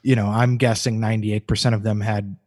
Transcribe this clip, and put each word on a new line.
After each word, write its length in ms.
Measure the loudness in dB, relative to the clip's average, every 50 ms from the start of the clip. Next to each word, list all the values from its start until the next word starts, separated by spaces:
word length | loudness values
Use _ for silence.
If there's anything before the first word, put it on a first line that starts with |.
you 140 | _ 2 2
know, 100 | 2 2
I'm 320 | 0 2 2 2 2 2
guessing 420 | 2 2 0 0 0 -2 -2 -2 0
ninety-eight 460 | 0 0 -2 -2 -2 -2 -2 -4 -2
percent 280 | -4 -4 0 2 0 0
of 80 | 0 0
them 180 | -2 -2 0
had 340 | -2 -2 -2 -4 -4 -8 -12 -14 _